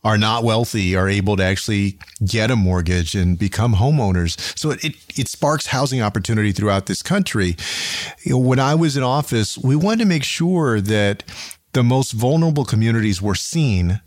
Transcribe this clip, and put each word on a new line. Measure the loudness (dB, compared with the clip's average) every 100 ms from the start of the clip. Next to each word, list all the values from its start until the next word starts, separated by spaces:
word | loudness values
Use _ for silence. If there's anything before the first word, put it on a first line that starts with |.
are | 2 2
not | 2 2
wealthy | 2 2 0 0 0 2
are | 2
able | 0 0 0
to |
actually | 0 0 -2 -2 -2 -4 -20 -6 -2
get | 0 2
a | 2
mortgage | 2 2 0 0 0 0
and | 0 0
become | -2 0 0 2
homeowners. | 2 2 2 0 -2 -4 -8 -6
So | -6
it, | -4
it, | -6 -10 -12 -6
it | -6
sparks | -2 -2 -2 -2
housing | -2 0 0
opportunity | 0 -2 -2 0 0
throughout | 0 0 0 -2
this | -6
country. | -2 0 0 0 -2 -2 -8 -8 -8 -8 -10 -8
You | -2
know, | 0
when | 2 2
I | 2 2
was | 2 0
in |
office, | 0 0 0 -2 -2 -2
we | 0 2
wanted | 2 2
to | 2
make | 0 -2
sure | -2 0 2 2 0
that | 2 2 2 -2 -10 -16 -16 -18 _
the | 2
most | 2 2 0
vulnerable | -2 0 2 2 0 0
communities | 2 2 2 0 0
were | -2
seen | -2 -4 0 2 2 0 -2